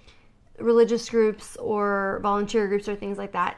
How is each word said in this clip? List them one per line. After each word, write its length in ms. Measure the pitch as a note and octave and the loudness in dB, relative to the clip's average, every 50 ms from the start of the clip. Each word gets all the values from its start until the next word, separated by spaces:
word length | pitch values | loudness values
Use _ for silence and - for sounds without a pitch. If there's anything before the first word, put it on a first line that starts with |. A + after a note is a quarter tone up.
| - - - - _ - _ _ _ _ - - | -20 -20 -20 -20 _ -20 _ _ _ _ -14 -2
religious 500 | A3 A#3 A#3 A#3 A#3 G#3 A#3 A3+ A#3 - | 2 4 6 6 6 6 4 0 -2 0
groups 480 | A#3 A#3 A3 G#3+ G#3 - - - - | 2 2 2 2 0 -4 -10 -18 -14
or 640 | - - - G#3+ G#3 G#3 G3+ G3+ G3 G3 G3 G3 F#3+ G3 | -8 -4 -2 -2 0 0 0 0 0 0 -2 -4 -2 -2
volunteer 460 | G#3 G3+ G#3 G#3 G#3 - A3+ G3+ F#3+ | 0 0 0 0 0 0 0 0 2
groups 200 | G3+ G3+ G3+ G#3+ | 0 -2 -2 -4
or 60 | G3+ | -6
things 240 | G3+ G3+ G3 G3+ G3 | -6 -6 -8 -8 -8
like 140 | G3 G3 G3 | -8 -6 -4
that, 240 | F3+ F3+ - - | -2 -2 -2 -4